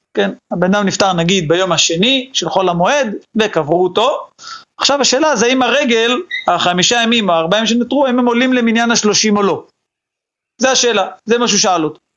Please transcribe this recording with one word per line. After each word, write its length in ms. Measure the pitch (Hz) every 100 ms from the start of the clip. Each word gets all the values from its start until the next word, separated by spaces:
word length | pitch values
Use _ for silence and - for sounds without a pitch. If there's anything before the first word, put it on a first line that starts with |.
| _
כן, 160 | - 202 - _
הבן 240 | 190 180
אדם 120 | 208 196
נפטר 260 | - 196
נגיד 360 | 175 165 196 151
ביום 240 | 170 185
השני 580 | 160 - 165 220 269 254
של 160 | - 165
חול 180 | 190 185
המועד, 460 | 175 180 285 240 202 - 214
וקברו 480 | 214 175 147 175
אותו. 440 | 185 185 247 - - _ - - - -
עכשיו 220 | - 285
השאלה 360 | 254 247 311 254
זה 100 | 233
אם 160 | 262
הרגל, 540 | 247 262 285 226 226 254 359 - -
החמישה 540 | 175 175 175 180 240
ימים 260 | 226 233 196
או 40 |
ארבעה 240 | 165 165 208
ימים 80 | 220
שנותרו, 400 | 233 240 262 269
אם 120 | 247
הם 80 | 240
עולים 260 | 233 254
למניין 380 | 254 233 226 233
השלושים 460 | 233 214 196 220 202
או 60 |
לא. 220 | 196 143 - _ _ _ _ _ _ _ _ _
זה 120 | 262
השאלה, 380 | 240 247 208 185 -
זה 140 | - 240
מה 100 | 240
שהוא 100 | 202
שאל 260 | 214 175
אותו. 140 | 156 - _